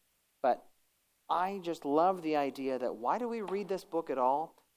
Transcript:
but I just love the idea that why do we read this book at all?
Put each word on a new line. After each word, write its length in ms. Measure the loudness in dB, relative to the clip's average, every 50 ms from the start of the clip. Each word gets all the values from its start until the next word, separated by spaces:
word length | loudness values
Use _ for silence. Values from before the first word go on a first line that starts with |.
| _ _ _ _ _ _ _ _ 0
but 220 | 2 2 0 -4 -10 _ _ _ _ _ _ _ _ _ _ _ -2
I 300 | -2 0 0 -2 -4 -4 -4
just 200 | -6 -6 -4 -2
love 380 | 2 4 4 6 4 4 0 -2
the 140 | 0 0
idea 420 | 2 0 0 -2 -4 -4 -4 -2 -2
that 160 | -2 -4 -4
why 240 | -2 -2 -2 0 0
do 80 | -2
we 160 | -4 -6 -6 -6
read 240 | -4 -4 -4 -4
this 180 | -4 -6 -6 -6
book 240 | -6 -4 -4 -4 -2
at 80 | 0 2
all? 360 | 4 4 4 2 0 -6 -12 _ _ _ _